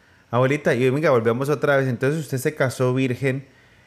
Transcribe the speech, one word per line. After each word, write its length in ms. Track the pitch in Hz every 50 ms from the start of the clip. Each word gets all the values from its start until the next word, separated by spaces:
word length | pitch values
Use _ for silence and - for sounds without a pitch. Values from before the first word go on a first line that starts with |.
| _ _ _ _ _ _
Abuelita, 440 | 120 120 131 131 147 147 - 175 139
y 140 | 117 131 127
venga, 200 | 131 151 160 156
volvemos 380 | 131 117 110 117 113 127 139 147
otra 280 | 147 123 151 147 139 135
vez. 100 | 135 131
Entonces 320 | 117 - 131 135 156 165
usted 180 | 147 - 139 123
se 160 | - 151 151
casó 380 | - 139 123 - - 127 127 127
virgen. 520 | 131 135 123 120 - 139 135 127 139 139 - _ _ _ _ _ _ _